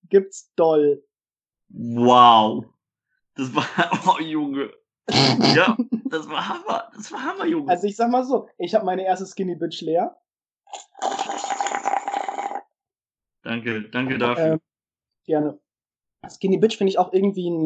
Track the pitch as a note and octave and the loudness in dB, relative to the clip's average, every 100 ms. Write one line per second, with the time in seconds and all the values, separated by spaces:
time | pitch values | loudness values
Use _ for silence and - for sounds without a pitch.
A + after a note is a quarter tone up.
0 | _ G3 F#3+ - - - D#3+ D#3 D3 C#3+ | _ 2 2 -6 -6 0 4 4 2 0
1 | _ _ _ _ _ _ _ - A#2 A#2 | _ _ _ _ _ _ _ -12 -6 2
2 | B2 B2 B2 A2+ A2 A2+ - _ _ _ | 6 8 10 8 4 -2 -10 _ _ _
3 | _ _ _ - C3 D3 C3 - E3+ - | _ _ _ -10 -6 -4 -2 -2 -2 0
4 | F#3 D#3 D#3+ D#3 C#3+ C#3 A#2 - _ _ | 0 0 -2 -4 -4 -4 -6 -10 _ _
5 | - - C#3 A#2+ C#3 D3+ F#3+ A3+ A#3 A3+ | -2 2 4 4 4 4 4 2 -2 -6
6 | C4 D#3+ D3+ D3+ F#3 F4 G4+ - - - | -4 -6 -6 -8 -6 -8 -6 -6 -6 -16
7 | - F#4 C#4 F#4+ F#4 E4 C#4 - G#3 G#3 | -14 -10 -8 -6 -4 -2 0 0 -2 -2
8 | A#3 B3 B3+ B3 - - F3 A3 F#3+ F#3 | 0 0 0 -2 -4 -10 -2 -2 0 -2
9 | F#3+ F#3 F#3+ - F#3 D#3+ E3 - D#3+ E3 | -2 -2 -6 -6 -6 -6 -8 -6 -2 -2
10 | - - _ _ _ _ _ - - - | -2 -8 _ _ _ _ _ -20 -20 -8
11 | - - - - - - - - - - | -6 -4 -6 -8 -8 -6 -4 -4 -4 -6
12 | - - - G1+ - - - _ _ _ | -4 -8 -6 -8 -8 -10 -16 _ _ _
13 | _ _ _ _ A2+ A#2 A#2 G#2+ G#2 B2 | _ _ _ _ -8 -6 -4 -6 -6 -4
14 | C3 C3 A#2+ B2 D#3+ D#3+ - _ _ _ | -2 0 0 0 0 0 -4 _ _ _
15 | _ _ - D#3 D3 - _ _ _ _ | _ _ -2 -2 -2 -6 _ _ _ _
16 | _ _ - - F#3+ F3+ A3 - G3 F#3 | _ _ -20 -4 0 4 2 2 0 2
17 | F3+ F#3+ G3+ G3 F3 E3 | 2 2 2 0 -2 -2